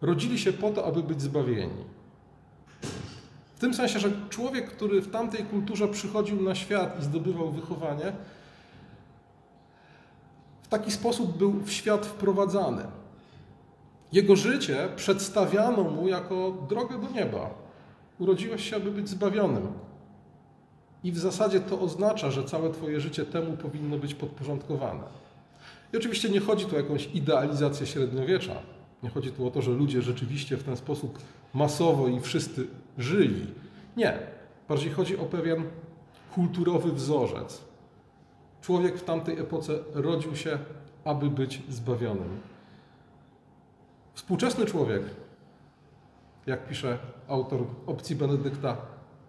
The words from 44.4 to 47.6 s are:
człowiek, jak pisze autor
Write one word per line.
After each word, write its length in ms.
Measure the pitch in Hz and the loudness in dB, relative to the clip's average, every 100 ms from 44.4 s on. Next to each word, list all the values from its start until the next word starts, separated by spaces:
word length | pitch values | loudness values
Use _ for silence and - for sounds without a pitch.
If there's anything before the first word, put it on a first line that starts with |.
| 247 240 214 | 2 2 0
człowiek, 360 | 175 139 101 - - - - - - - _ - - - - - - - | 2 2 0 -2 -10 -18 -20 -20 -20 -20 _ -20 -20 -20 -20 -20 -12 -6
jak 220 | 127 - | -6 -6
pisze 300 | 120 131 120 - - - | -6 -2 -4 -6 -14 -4
autor 320 | 135 127 131 | -2 0 -2